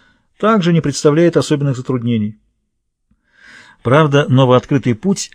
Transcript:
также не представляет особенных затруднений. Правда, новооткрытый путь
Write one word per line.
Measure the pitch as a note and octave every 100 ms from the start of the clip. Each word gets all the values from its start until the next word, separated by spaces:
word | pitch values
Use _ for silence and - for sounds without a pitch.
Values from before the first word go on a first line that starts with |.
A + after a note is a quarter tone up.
| _ _ _ -
также | G#3 A3 E3+
не | E3
представляет | D3 C3+ D3+ D3+ E3+ D#3+
особенных | - D3+ C#3+ B2
затруднений. | B2+ B2+ A#2+ A#2 G#2 - _ _ _ _ _ _ _ _ _ _ - - - _
Правда, | A#2+ C#3+ D#3 C#3 C#3+
новооткрытый | B2+ B2+ B2 - C#3 B2 A2+
путь | F#3+ G3 -